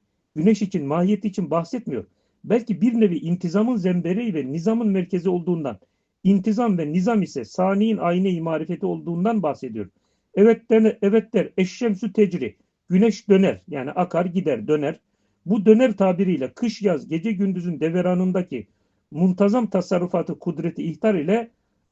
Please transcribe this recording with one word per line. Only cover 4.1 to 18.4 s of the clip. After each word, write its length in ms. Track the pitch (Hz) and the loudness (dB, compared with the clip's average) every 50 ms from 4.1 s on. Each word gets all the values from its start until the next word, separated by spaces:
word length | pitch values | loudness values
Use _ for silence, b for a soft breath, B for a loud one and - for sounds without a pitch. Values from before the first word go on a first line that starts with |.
| 185 214 247 226 180 | -2 -2 -2 -2 -4
ve 180 | 156 135 127 | -4 -4 -4
nizamın 360 | 139 170 160 202 226 233 240 208 | -6 -4 -2 -2 0 0 0 0
merkezi 420 | 190 190 180 - - 175 165 190 | 0 0 -2 -2 -4 -4 -2 -2
olduğundan, 500 | 180 175 165 165 180 165 151 135 107 - _ _ _ _ _ _ _ _ - | -2 -2 -2 -2 -4 -2 -4 -6 -8 -10 _ _ _ _ _ _ _ _ 2
intizam 540 | 185 202 196 190 220 214 196 247 226 196 170 | 2 2 4 2 0 0 0 0 0 0 0
ve 140 | 160 147 | -2 -2
nizam 300 | 151 185 180 233 233 214 | -2 0 0 2 2 0
ise 240 | 180 - - 143 113 | 0 -2 -4 -8 -10
saniyin 520 | - - - 185 190 196 202 214 226 220 180 | -6 -2 -2 0 0 2 2 2 0 0 0
ayne-i 440 | - 175 175 185 190 196 180 165 | 0 0 0 2 0 0 0 -2
marifeti 440 | 160 165 160 156 160 165 175 156 - | -2 -2 -4 -4 -4 -6 -6 -4 -4
olduğundan 580 | 180 175 160 151 160 170 170 180 220 233 214 170 | -4 -4 -4 -6 -6 -4 -2 0 0 0 0 -2
bahsediyor. 460 | 151 135 - - 127 110 110 101 92 _ _ _ _ _ _ _ _ - | -2 -4 -6 -8 -10 -8 -8 -10 -10 _ _ _ _ _ _ _ _ 2
Evet 360 | 180 202 233 226 226 - - | 4 6 6 6 4 2 2
dene-, 280 | 220 226 220 220 208 - | 4 4 4 4 2 2
evet 320 | - 196 202 226 220 - - | 0 2 2 2 2 2 0
der, 160 | 208 160 - - - | 0 0 0 0 -2
eşşemsü 560 | 185 180 - - 247 233 202 185 - 214 - | -2 -2 -2 -2 -2 -2 -2 -2 -6 -2 2
tecri, 440 | - 208 180 160 160 131 - - _ _ _ _ _ _ - | 2 2 2 2 -2 -6 -6 -8 _ _ _ _ _ _ 0
güneş 400 | 175 185 214 233 214 - - - | 2 4 4 4 2 0 2 4
döner, 320 | 202 190 196 165 110 92 - - | 4 4 4 4 0 -2 -8 -10
yani 240 | 147 139 123 139 | -8 -8 -6 -4
akar, 340 | - 185 180 175 - 165 180 | -2 -2 -2 -2 0 -2 -2
gider, 420 | 180 165 185 151 151 135 110 104 135 | -2 -2 -2 -2 0 -2 -2 0 0
döner. 320 | 151 151 143 143 - - _ _ _ _ _ _ _ _ - | 0 0 0 -2 -4 -6 _ _ _ _ _ _ _ _ -4
Bu 200 | 160 202 247 180 | -2 -2 2 4
döner 320 | 214 214 220 262 254 202 - | 6 6 6 4 2 2 2
tabiriyle 560 | 196 190 180 170 196 185 180 139 127 131 - | 0 2 2 2 0 0 0 -2 -2 -6 -6
kış 280 | - 240 233 220 - | -4 -4 -4 -4 -2
yaz, 260 | 202 202 175 143 113 - | -2 0 0 -2 -4 -6
gece 240 | 156 165 165 226 | -6 -4 -4 -4
gündüzün 480 | 220 175 202 196 185 180 170 180 170 135 | -2 -2 -2 -2 -2 -4 -6 -6 -4 -4
deveranındaki 880 | 151 160 165 180 180 180 180 180 185 185 185 196 | -4 -2 -2 0 0 0 0 0 0 0 -2 -2